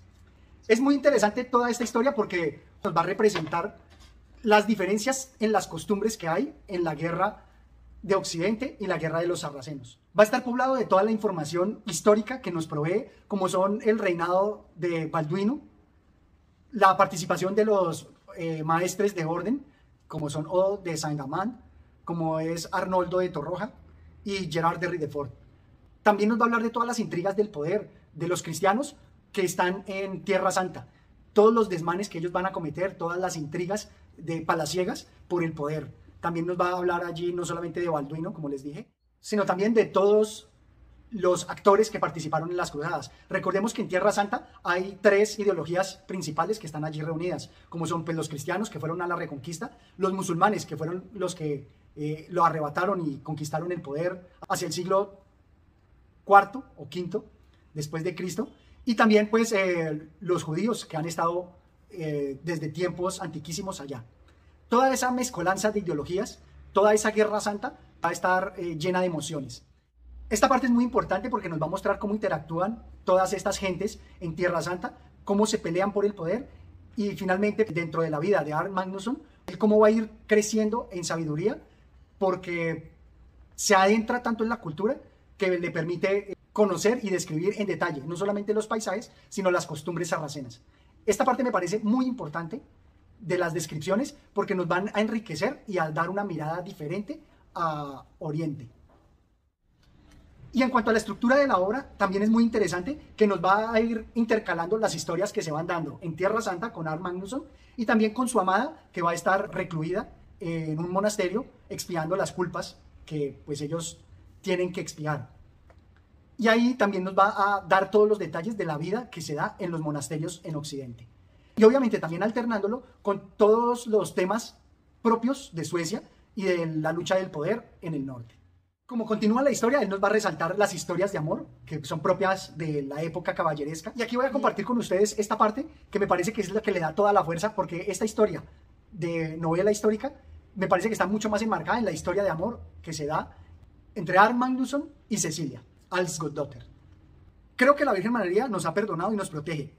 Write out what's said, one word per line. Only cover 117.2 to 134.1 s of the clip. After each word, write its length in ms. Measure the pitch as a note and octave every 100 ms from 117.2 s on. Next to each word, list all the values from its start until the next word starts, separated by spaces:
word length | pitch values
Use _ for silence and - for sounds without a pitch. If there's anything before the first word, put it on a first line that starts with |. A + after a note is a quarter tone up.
| G3+ G#3
a 300 | G3+ G3 E3+
dar 240 | F#3+ F#3+
todos 160 | G#3 G#3
los 100 | G#3
detalles 380 | E3 E3 G3 G#3
de 80 |
la 140 | E3 D3
vida 320 | F3 A3 A#3+
que 100 | E3+
se 160 | D#3 D3
da 220 | G#3 -
en 120 | F3
los 100 | E3
monasterios 580 | D#3 D3 - D#3 F3 - -
en 100 | D3+
Occidente. 500 | D3 C#3 B2+ A#2 - _ _ - _ -
Y 80 | G#3+
obviamente 340 | C4+ A#3+ G3
también 240 | D#3+ E3
alternándolo 600 | G#3+ A#3+ A#3 G#3+ G3 B3+ - _
con 300 | G3+ G3+ - -
todos 500 | G#3 A3+ A#3+ A#3+ A3+
los 280 | G#3 E3+ G3
temas 420 | F#3 A3+ - - _ _ _ _
propios 500 | A#3 A3+ A#3+ C4+ -
de 120 | E3 D3+
Suecia 360 | E3+ E3 A#3 - _ _ -
y 100 | F#3+
de 200 | F3 E3
la 280 | D#3 D#3
lucha 220 | E3+ D#3+ F#3+
del 140 | F#3+
poder 460 | D3+ E3 A#3 - -
en 120 | E3+
el 120 | D3 C3+
norte. 340 | B2 A#2 _ _ _ _ _ -
Como 200 | A#3+ A3
continúa 380 | G#3+ G#3+ A#3+
la 80 | C#4+
historia, 300 | - A#3 C#4+
él 80 | G3
nos 120 | G3
va 60 | G3+
a 40 |
resaltar 460 | G#3+ G3+ D#3 E3 G3+
las 160 | G3
historias 380 | E3+ - F3 G3
de 60 | F#3+
amor, 280 | D3+ A3+ - - -
que 180 | D#3
son 160 | - D#3
propias 580 | - F#3 F#3+ F#3+ - D3+
de 260 | D#3+ D3
la 200 | C3+ C#3+
época 320 | E3 F3+ F3 F3+
caballeresca. 560 | E3 D3+ C#3+ D#3+ A3 A#3
Y 40 |
aquí 140 | A3+